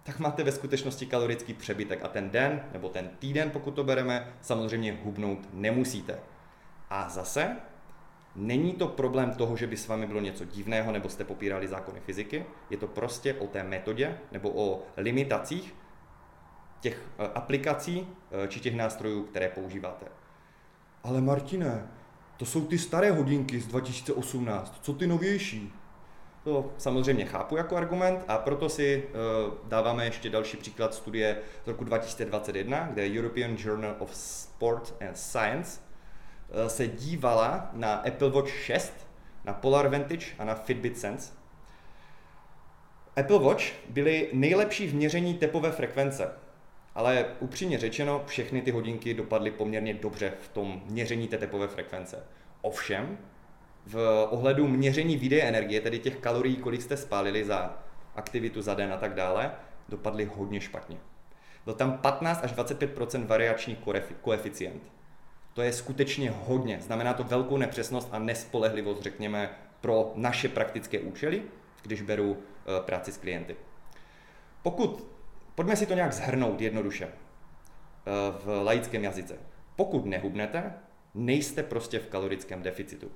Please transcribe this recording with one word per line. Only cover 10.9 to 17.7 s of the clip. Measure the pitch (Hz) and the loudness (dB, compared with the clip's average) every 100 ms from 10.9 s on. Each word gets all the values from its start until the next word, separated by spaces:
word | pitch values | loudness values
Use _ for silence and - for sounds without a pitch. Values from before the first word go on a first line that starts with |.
nebo | 104 98 | 0 -2
jste | - | -6
popírali | 98 98 98 95 95 | -6 -2 -2 -2 -2
zákony | 95 92 - | -6 -8 -10
fyziky, | - 95 104 151 175 - - | -6 -6 -4 -4 -6 -12 -8
je | 101 | -6
to | 104 | -4
prostě | - 120 - 135 | -4 -4 -2 -2
o | 135 101 | -2 -2
té | 98 | -4
metodě | 95 95 107 113 147 165 - | -4 -4 -2 0 -2 -2 -8
nebo | 98 104 | -4 -2
o | - 101 - - - | 0 2 0 -4 -4
limitacích | 107 127 139 101 - 175 - - - - - - - - - - - - | 0 2 2 0 0 -6 -6 -14 -18 -20 -20 -20 -20 -20 -20 -20 -20 -6
těch, | 120 - - - | -4 -4 -8 -4
eh, | 104 120 | -2 -2
aplikací, | 120 139 151 | 0 0 2